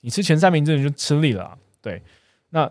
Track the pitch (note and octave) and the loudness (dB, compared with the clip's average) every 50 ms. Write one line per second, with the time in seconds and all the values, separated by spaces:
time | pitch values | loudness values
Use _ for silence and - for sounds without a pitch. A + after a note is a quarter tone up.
0 | - A#2 - G3+ G3+ E3 D#3+ D#3 F#3+ F#3 F3 D3+ D3 D#3 D#3 C#3 C3+ D3 C#3+ - | -8 -6 -4 -4 0 0 2 4 4 4 4 4 2 2 0 0 0 -2 -4 -6
1 | - - D3 D3 D#3 C#3+ A2 F#2 F2 - F2 - _ _ _ _ _ A2 F2+ F2 | -2 0 0 2 2 0 -2 -4 -8 -14 -16 -20 _ _ _ _ _ -12 -12 -12
2 | - - _ _ _ _ _ _ _ _ - D#3+ D3 - | -14 -20 _ _ _ _ _ _ _ _ -2 -2 -2 -2